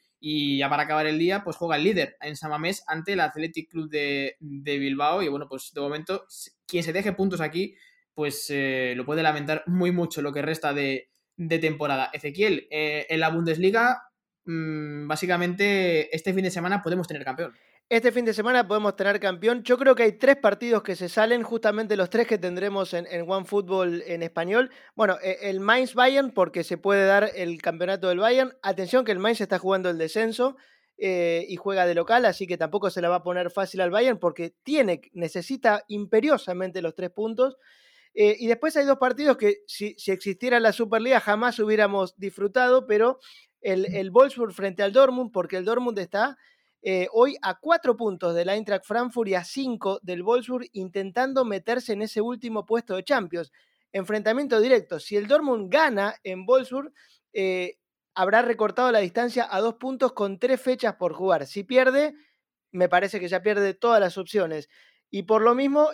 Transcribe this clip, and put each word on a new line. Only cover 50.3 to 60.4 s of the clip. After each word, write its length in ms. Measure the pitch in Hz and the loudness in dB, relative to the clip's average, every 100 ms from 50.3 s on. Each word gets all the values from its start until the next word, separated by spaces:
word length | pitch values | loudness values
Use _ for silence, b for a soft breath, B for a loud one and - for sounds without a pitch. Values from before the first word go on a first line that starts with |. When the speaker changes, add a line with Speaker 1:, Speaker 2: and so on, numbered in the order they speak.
| 247 240 254 247 | 0 0 -8 -8
Speaker 2:
intentando 720 | 202 185 196 190 208 269 269 | -10 -8 -6 -6 -2 -2 0
meterse 480 | 226 196 - 247 240 | -2 -2 -4 -4 -4
en 100 | 202 | -6
ese 180 | 214 220 | -4 -4
último 460 | 233 240 233 214 202 | -4 -6 -6 -6 -2
puesto 280 | 233 - | -2 -2
de 80 | 185 | -6
Champions. 500 | 190 262 175 170 160 _ _ _ _ | 0 0 0 -6 -10 _ _ _ _
Enfrentamiento 680 | 196 185 214 214 240 294 226 | -8 -4 -2 0 0 2 2
directo. 400 | 247 240 - 156 | 4 4 2 -8
Si 160 | - 202 | -4 -4
el 100 | 208 | 2
Dortmund 460 | 294 294 233 190 | 2 2 -2 0
gana 420 | 285 302 202 202 - | 2 2 2 -2 -4
en 240 | 196 185 185 | -10 -6 2
Wolfsburg, 460 | 262 247 254 277 b b b _ | 2 2 -8 -10 b b b _
eh, 460 | - 190 185 180 - _ _ _ | -4 -2 -2 -6 -10 _ _ _
habrá 280 | 190 190 220 | -2 4 4
recortado 500 | 233 214 214 226 254 | 4 2 0 2 2
la 80 | 220 | 2
distancia 460 | 185 226 240 247 233 | 2 -2 -2 -2 -2
a 100 | 196 | 0
dos 140 | 226 | -2
puntos 380 | 226 262 262 254 | -2 -6 0 -2
con 260 | 254 202 | 0 -6
tres 220 | 190 | -2